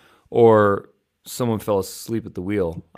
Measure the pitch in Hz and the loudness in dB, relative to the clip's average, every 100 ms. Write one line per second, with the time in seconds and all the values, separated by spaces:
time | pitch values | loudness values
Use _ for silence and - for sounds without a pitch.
0 | _ _ - 117 117 110 104 98 - _ | _ _ -6 4 6 6 4 0 -6 _
1 | _ _ - - 123 110 - 101 95 - | _ _ -14 -6 -4 -4 -2 -4 -4 -10
2 | - 113 104 - 90 104 85 85 - | -8 -8 -8 -10 -6 -4 -4 -8 -12